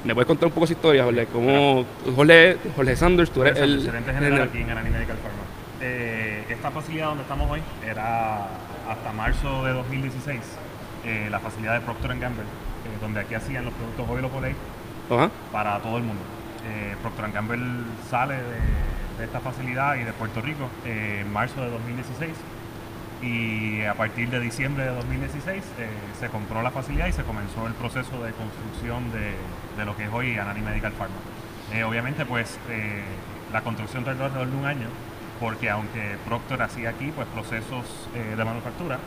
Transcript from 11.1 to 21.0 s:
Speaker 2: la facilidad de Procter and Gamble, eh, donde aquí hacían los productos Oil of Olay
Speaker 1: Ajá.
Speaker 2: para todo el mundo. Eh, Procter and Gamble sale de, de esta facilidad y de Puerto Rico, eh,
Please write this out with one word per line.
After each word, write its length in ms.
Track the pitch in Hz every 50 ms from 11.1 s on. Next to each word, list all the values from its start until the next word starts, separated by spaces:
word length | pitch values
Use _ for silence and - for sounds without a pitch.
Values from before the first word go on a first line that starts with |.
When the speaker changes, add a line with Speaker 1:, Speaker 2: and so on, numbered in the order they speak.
| 113 107 107 107
Speaker 2:
la 100 | 104 98
facilidad 360 | 92 113 101 107 110 110 113
de 60 | 120
Procter 320 | 113 120 117 - - 123 127
and 80 | 123 123
Gamble, 220 | 123 123 110 107
eh, 520 | 104 101 - - - - - - 110 107 104
donde 200 | 107 107 107 104
aquí 160 | 98 90 113
hacían 280 | 113 110 - 139 127 123
los 120 | 123 117
productos 340 | - 113 117 113 107 123 113
Oil 160 | 120 127 131
of 80 | 131 131
Olay 220 | 135 131 131 135 - - - - - - - - - - -
Speaker 1:
Ajá. 180 | 123 120 143 202 - - - -
Speaker 2:
para 260 | - 107 107 107 101 101
todo 200 | - 107 113 120
el 60 | 120
mundo. 200 | 113 104 98 90 92 - - - - - - -
Eh, 300 | 113 107 107 104 101 101 98 -
Procter 220 | 117 - - 107
and 100 | 107 104
Gamble 280 | 104 107 110 117 120 123 123 123 120 120 113 110 110 - -
sale 240 | - 120 131 139 139
de, 840 | 131 123 120 120 113 113 - - - - - - - - - - -
de 60 | 113
esta 140 | 113 - 127
facilidad 580 | 120 131 123 127 131 127 123 127 135 143 143 131
y 60 | 120
de 100 | 113 107
Puerto 280 | - 113 107 101 113
Rico, 260 | 110 139 156 143 139 123 117 - -
eh, 360 | 123 113 110